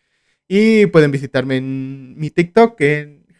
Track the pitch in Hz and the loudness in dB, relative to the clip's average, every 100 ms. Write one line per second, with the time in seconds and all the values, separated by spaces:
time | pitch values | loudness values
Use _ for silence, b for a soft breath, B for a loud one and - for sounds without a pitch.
0 | _ _ _ _ - 190 220 220 202 170 | _ _ _ _ -4 0 4 4 4 4
1 | 147 139 135 135 131 131 131 135 131 135 | 2 0 -6 -6 -4 -4 -6 -8 -10 -14
2 | 131 139 151 - 175 - 233 233 143 151 | -18 -12 -8 -4 -2 2 0 0 -4 -4
3 | 147 147 _ | -8 _ _